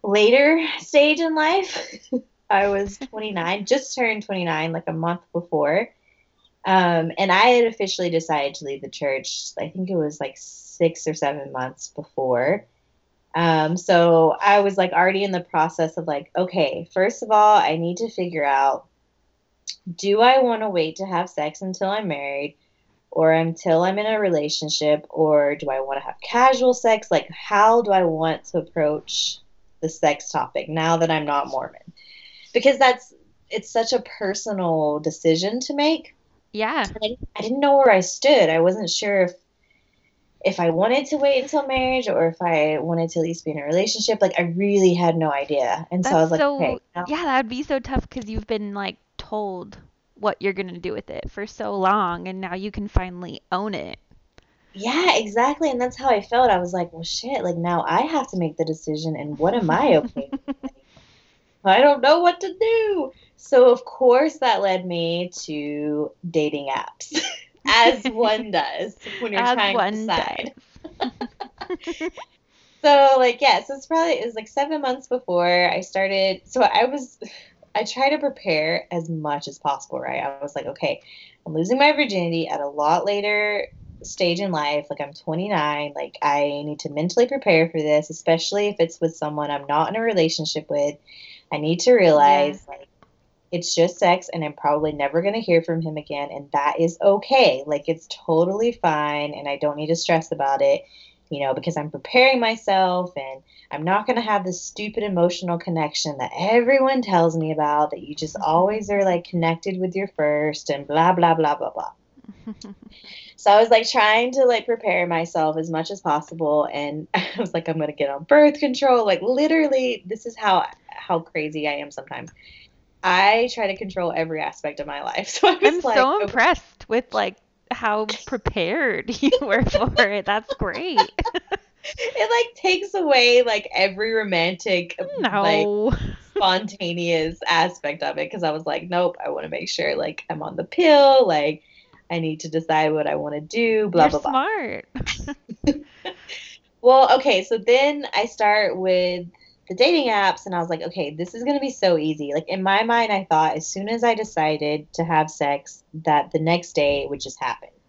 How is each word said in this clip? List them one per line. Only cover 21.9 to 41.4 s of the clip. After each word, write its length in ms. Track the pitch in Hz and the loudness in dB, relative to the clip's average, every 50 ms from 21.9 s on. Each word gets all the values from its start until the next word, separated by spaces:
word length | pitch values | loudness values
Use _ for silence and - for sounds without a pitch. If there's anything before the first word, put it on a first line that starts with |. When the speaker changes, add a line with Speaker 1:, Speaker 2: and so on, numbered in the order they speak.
| 202 220 214 | -4 -4 -4
Speaker 1:
married 480 | 180 151 139 143 139 139 139 143 151 _ _ _ _ _ _ _ _ _ _ _ _ | -6 -6 -6 -6 -8 -6 -6 -8 -10 _ _ _ _ _ _ _ _ _ _ _ _
or 200 | - 165 160 160 | 0 2 4 4
until 520 | 160 160 165 165 165 - - 180 160 160 175 | 4 4 2 -2 -4 -4 0 2 2 4 2
I'm 140 | 185 190 208 | 2 0 -2
in 60 | 214 | -2
a 140 | 220 220 214 | -2 -2 0
relationship, 840 | 208 185 170 151 147 151 - - 156 151 - - 156 151 151 147 - _ | 0 0 0 0 -2 -2 -6 -6 -6 -6 -4 -2 2 2 0 0 -2 _
or 460 | - 156 160 156 151 147 147 143 147 | -2 0 2 4 4 4 4 2 -2
do 140 | 143 156 143 | -4 -4 -4
I 100 | 131 135 | -4 -4
wanna 200 | 135 135 135 139 | -4 -4 -6 -8
have 140 | - - - - | -8 -10 -14 -14
casual 520 | - - - 240 254 262 262 240 254 254 247 | -12 -2 2 4 6 6 4 4 2 2 2
sex? 360 | - - 226 220 214 214 - | 2 2 2 2 2 0 0
Like, 160 | 185 151 - - | 0 0 0 -4
how 500 | 165 - - - 208 202 208 220 226 240 | -18 -18 -6 0 4 6 6 6 6 4
do 100 | 226 208 | 4 4
I 120 | 196 190 180 | 2 4 4
want 420 | 165 160 156 160 160 151 - - | 2 0 0 -2 -2 -2 -4 -8
to 140 | - - 170 | -6 -6 -6
approach 760 | 156 - _ 170 151 147 151 151 - - - - - - - - _ _ _ _ _ _ _ _ | -6 -4 _ 0 0 0 0 -2 -6 -8 -6 -4 -4 -4 -6 -10 _ _ _ _ _ _ _ _
the 80 | - 160 | -8 -8
sex 400 | 160 - - 151 147 - - - | -4 0 0 0 0 -2 -8 -6
topic 380 | - 151 123 - _ - - 160 | -6 -6 -6 -4 _ -8 -8 -4
now 280 | 156 160 160 165 165 | -4 0 2 2 2
that 140 | 160 165 165 | 2 2 0
I'm 140 | 160 156 151 | 0 -2 -2
not 220 | 147 143 143 139 | -2 -2 -2 -2
Mormon? 460 | 135 135 131 131 - - - _ - _ _ - - - - - - - - - - - | -4 -6 -8 -8 -8 -14 -18 _ -20 _ _ -20 -20 -20 -20 -20 -20 -20 -20 -20 -4 -2
Because 240 | 254 262 277 262 226 | 4 4 4 4 6
that's, 340 | 269 254 247 247 - - _ _ _ _ _ _ _ _ | 4 4 4 2 -6 -20 _ _ _ _ _ _ _ _
it's 200 | - 214 214 - | -8 -8 -8 -4
such 220 | - 233 226 226 254 | -4 -2 -2 0 -2
a 100 | 240 247 - - - | -4 -4 -6 -10 -6
personal 800 | 208 190 202 208 - 220 208 190 180 170 160 160 151 151 147 151 | -6 -4 -4 -6 -6 -6 -4 -2 -2 0 0 0 0 0 -2 -2
decision 600 | 156 160 156 - - 165 160 160 185 202 226 254 | -4 -6 -8 0 2 2 2 2 0 -4 -4 -4
to 120 | 254 - 285 | -6 -6 -2
make. 380 | 285 294 311 320 311 - - _ _ _ _ _ _ _ _ - | 0 0 0 0 -2 -6 -18 _ _ _ _ _ _ _ _ -8
Speaker 2:
Yeah. 320 | 208 220 220 302 311 214 190 - 214 | -6 -6 -4 -2 -4 -4 -6 -6 -6
Speaker 1:
And 160 | 214 214 247 - - - _ | -6 -6 -6 -8 -14 -14 _
I, 40 | - | -10
I 20 | |
didn't 180 | 214 220 254 277 | -6 -4 -2 0
know 160 | 285 285 277 | 4 4 6
where 140 | 277 269 247 | 6 8 8
I 100 | 202 190 | 6 6
stood. 480 | 180 - - - - 277 302 240 185 156 | 4 -2 -6 0 4 4 6 6 6 4
I 100 | 160 165 | 4 4
wasn't 300 | 165 180 185 220 202 165 | 4 2 2 0 -4 -6
sure 340 | - - 214 202 202 196 180 | -4 -4 -2 0 2 2 2
if, 80 | 180 - _ _ _ _ _ _ _ _ _ _ _ _ _ _ _ _ _ _ _ _ _ - | 0 -2 _ _ _ _ _ _ _ _ _ _ _ _ _ _ _ _ _ _ _ _ _ -4
if 140 | 196 185 - | -2 -2 0
I 100 | 175 165 | 0 0
wanted 380 | 165 170 196 226 247 285 277 | 2 2 2 2 0 0 -2
to 100 | - 302 | -2 -2
wait 240 | 285 277 277 277 262 | 0 2 2 2 0